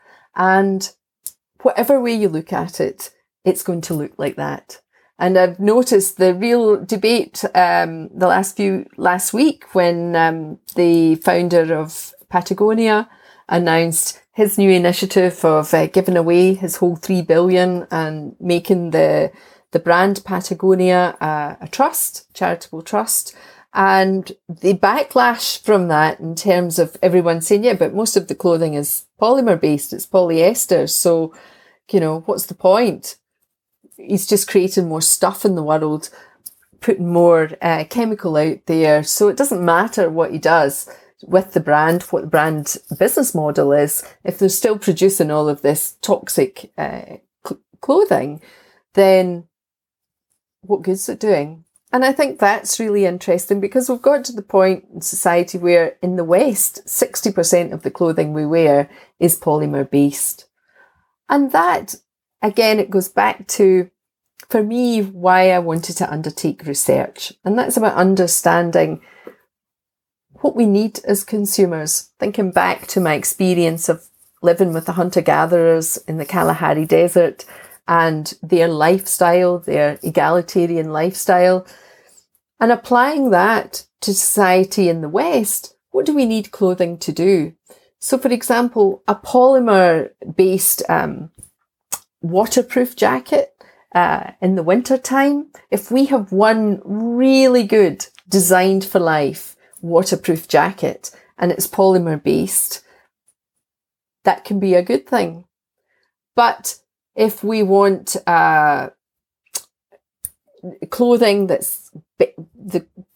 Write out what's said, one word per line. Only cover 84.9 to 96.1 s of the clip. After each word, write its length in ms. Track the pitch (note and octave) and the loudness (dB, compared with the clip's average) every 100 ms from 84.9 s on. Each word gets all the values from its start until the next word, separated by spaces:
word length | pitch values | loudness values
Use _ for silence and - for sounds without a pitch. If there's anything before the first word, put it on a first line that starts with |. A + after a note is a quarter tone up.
| E3 | 0
the 80 | D3+ | -4
West. 640 | D#3+ D#4+ C#4 G#3 - - _ _ | -4 0 -2 -2 -6 -10 _ _
What 160 | C4 D4 | -4 0
do 80 | |
we 120 | D4 A#3+ | 0 0
need 260 | A3 G3+ | -2 -6
clothing 460 | - F#3 F3+ E3+ E3+ | -2 -2 0 -2 -4
to 140 | - | -8
do? 420 | D#3 F#3 F#3 D#3 - _ - _ _ | -2 2 2 0 -8 _ -20 _ _
So, 200 | - C4 | -4 -2
for 100 | C4 | 0
example, 760 | A#3+ - A#3+ B3 A#3 G3 - - | -2 -2 -2 0 2 0 0 -4
a 80 | |
polymer-based, 1700 | G#3 - B3+ B3+ C4 A#3 G3 F3+ D#3+ - _ - E3 F#3+ F#3 - - - | -6 0 4 6 4 4 4 4 2 -2 _ -14 0 2 2 -2 -4 -2
um, 420 | E3 D3 - D#3+ _ - _ _ _ - - _ _ | -2 -2 -8 -16 _ -20 _ _ _ -14 -14 _ _
waterproof 720 | E3+ F#3 A3+ B3+ A#3+ - B3+ - | -4 0 2 0 0 -2 -2 0
jacket, 560 | - B3+ - D4+ - _ _ _ _ | 0 0 -2 -2 -2 _ _ _ _
uh, 380 | F3+ E3+ D#3+ - - | 0 0 0 -6 -4
in 140 | F#3 | -2
the 80 | F#3 | 0
winter 340 | E3 G#3+ B3 C4 | 2 0 2 -2
time, 520 | - C4+ C#4 C#4+ D#4 _ - | 0 0 2 0 -6 _ -6
if 200 | G#3 - | -6 -2
we 160 | B3 | 0
have 260 | C4+ | 2